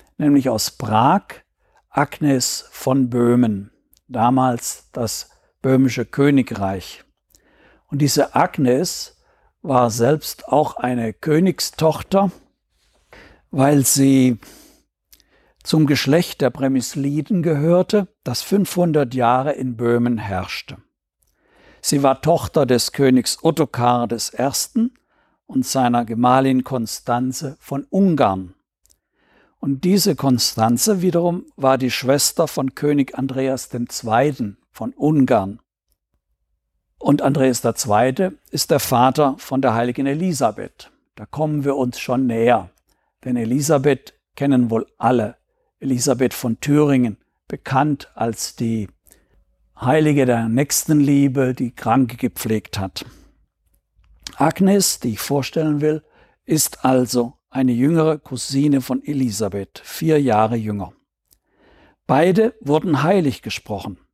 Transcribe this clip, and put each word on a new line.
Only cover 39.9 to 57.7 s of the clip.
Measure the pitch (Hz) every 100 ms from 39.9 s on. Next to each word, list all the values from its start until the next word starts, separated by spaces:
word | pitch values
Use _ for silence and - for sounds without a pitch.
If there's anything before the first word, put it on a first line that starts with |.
| 123 139
Elisabeth. | 151 185 139 120 104 101 - - _ _ -
Da | 107
kommen | 143 156 147
wir | 139 135
uns | 123 -
schon | - 127 127
näher, | 113 117 113 90 _ _ _ _ _
denn | 127 123
Elisabeth | 113 135 143 147 147 131 - _ _ -
kennen | 143 131 120
wohl | 113 - _
alle. | 120 123 104 - _ _ _ _
Elisabeth | 135 123 139 123 127
von | - 123 113
Thüringen, | 147 147 147 131 120 104 _ _ -
bekannt | - - 135 151 139 - -
als | 117 113 - -
die | 113 113 101 _ _ _ _ _ _ _ _ -
Heilige | 123 156 151 139 127
der | 117 113
Nächstenliebe, | 120 143 - - 151 143 139 139 131 127
die | 127 120 -
Kranke | 110 123 120 120
gepflegt | 127 - 110 110 - -
hat. | 95 - - - _ _ _ _ _ _ _ _ _ _ - -
Agnes, | 147 - 190 202 190 -
die | 127
ich | 101
vorstellen | - 143 131 165 156 147
will, | 151 156 - _ _ _ -
ist | 156 - - 131
also | 131 123 123 120 - _
eine | 135 127